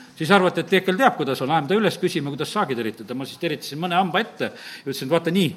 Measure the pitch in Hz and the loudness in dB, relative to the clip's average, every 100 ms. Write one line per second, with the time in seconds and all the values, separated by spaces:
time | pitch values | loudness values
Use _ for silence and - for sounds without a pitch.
0 | - - 156 196 180 180 160 190 190 185 | -16 -4 4 6 6 2 2 2 2 4
1 | 262 - 135 127 135 160 143 208 190 - | 4 4 -2 -2 0 0 2 2 2 0
2 | 180 160 139 135 147 208 139 120 110 101 | -2 -2 -6 -6 -4 -2 -2 -2 -4 -8
3 | 104 127 127 - 170 - - 147 180 175 | -10 -10 -10 -6 -6 -6 -8 -6 -2 0
4 | 190 180 226 - 113 - - - 135 127 | 2 0 -2 -4 -6 -6 -16 -12 -8 -6
5 | 135 165 165 190 160 | 0 0 2 2 2